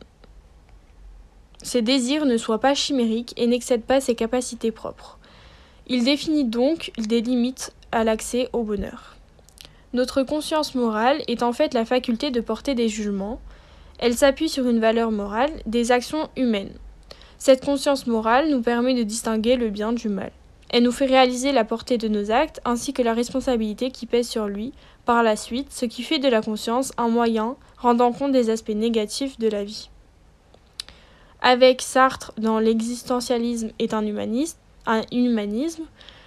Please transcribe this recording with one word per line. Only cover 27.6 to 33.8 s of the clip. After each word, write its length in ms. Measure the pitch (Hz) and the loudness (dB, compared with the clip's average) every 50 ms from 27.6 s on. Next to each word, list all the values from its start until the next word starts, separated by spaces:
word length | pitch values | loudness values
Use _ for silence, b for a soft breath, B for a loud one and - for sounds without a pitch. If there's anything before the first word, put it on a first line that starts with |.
| b b b - | b b b 0
rendant 320 | - 240 240 233 247 240 | 2 4 4 6 4 2
compte 200 | 233 262 277 285 | 2 0 0 2
des 200 | 262 254 233 220 | 4 4 4 2
aspects 180 | 220 220 - 226 | 0 -2 -2 -4
négatifs 720 | 208 208 226 240 226 220 208 208 - - 277 269 - - | -2 0 0 0 0 0 -2 -2 -4 -6 -6 -6 -6 -2
de 80 | 226 | -2
la 160 | 214 208 202 202 | -2 0 -2 -6
vie. 260 | 208 214 - - - - - - _ _ _ _ - _ _ _ _ - _ _ _ B B B B B B B B B B B B B B | -8 -10 -14 -16 -18 -20 -20 -20 _ _ _ _ -20 _ _ _ _ -20 _ _ _ B B B B B B B B B B B B B B
Avec 400 | - 247 254 240 262 254 254 254 | 4 4 6 8 8 6 6 4
Sartre 520 | - - - 262 262 262 - - - - - | -2 0 4 4 4 4 2 -4 -12 -14 -8
dans 220 | 220 214 220 220 220 | -4 -2 0 2 2
L'existentialisme 1120 | 220 226 226 220 226 233 247 240 - - 247 247 240 - 247 233 233 240 233 226 220 220 - | 2 2 2 2 0 -4 -6 -8 -4 -4 -2 -2 0 -2 -2 0 0 -2 -2 -4 -6 -8 -4
est 160 | - | -4